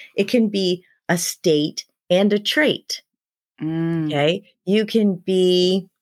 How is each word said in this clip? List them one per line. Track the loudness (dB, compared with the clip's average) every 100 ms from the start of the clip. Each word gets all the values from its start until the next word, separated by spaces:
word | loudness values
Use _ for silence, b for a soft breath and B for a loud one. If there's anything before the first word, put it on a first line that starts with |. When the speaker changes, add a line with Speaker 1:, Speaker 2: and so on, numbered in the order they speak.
| B -4
Speaker 1:
it | 0
can | 0 0
be | 0 -2 -2 b b -4
a | -4
state | -4 -2 2 2 0 -6 -16 _ -2
and | 2 2
a | 0
trait. | -2 0 0 -2 -8 -14 -16 _ _ _ _ _
Speaker 2:
Mm. | -6 -2 -2 -2 -2
Speaker 1:
Okay. | 0 0 -2 b b -2
You | 0 0
can | 0 0 -2
be | -2 2 2 2 2 0 -4 _